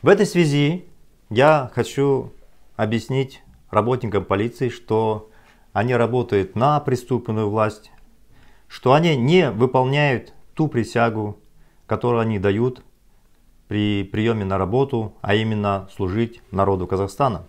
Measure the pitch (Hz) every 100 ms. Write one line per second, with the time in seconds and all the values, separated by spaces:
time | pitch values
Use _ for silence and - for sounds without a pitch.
0 | 135 196 208 175 160 143 143 180 - -
1 | - _ _ 107 143 151 123 - 117 -
2 | 139 135 113 - - - - - 110 113
3 | - 131 135 - - - - 101 110 127
4 | 113 98 90 98 113 - 127 - - 110
5 | 110 107 - - - _ _ 101 113 123
6 | 117 123 120 101 92 - 131 147 143 127
7 | - 123 - 110 107 107 107 107 - -
8 | - - - - - - - - 127 139
9 | 175 143 120 180 156 104 127 131 127 143
10 | 147 120 - - - - 156 123 107 120
11 | 117 110 104 101 - - - _ _ 110
12 | 120 120 113 107 101 101 123 127 - _
13 | _ _ _ _ _ _ _ 104 104 101
14 | 98 104 110 113 95 95 92 117 135 120
15 | 107 - - 104 110 107 104 98 92 -
16 | 95 101 117 - - 98 98 95 90 95
17 | 98 - 139 92